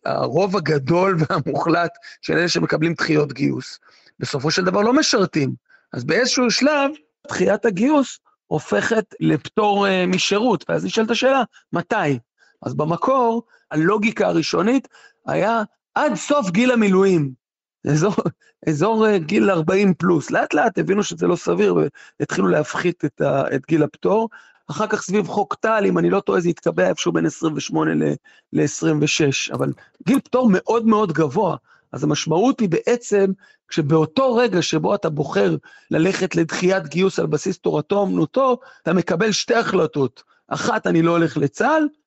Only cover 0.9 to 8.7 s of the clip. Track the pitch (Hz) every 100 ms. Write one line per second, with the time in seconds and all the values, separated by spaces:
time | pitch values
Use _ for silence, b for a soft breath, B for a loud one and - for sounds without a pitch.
0.9 | 170 190 180 156 185 151 139 - 160 170
1.9 | - B B - 156 175 170 165 156 165
2.9 | 170 - 151 147 123 143 127 - - b
3.9 | b b b - 143 139 160 180 190 214
4.9 | 269 - 247 185 156 131 127 _ b b
5.9 | - 123 170 254 262 247 185 277 302 277
6.9 | 302 _ _ - - 185 208 233 180 247
7.9 | 302 262 - _ _ _ 156 -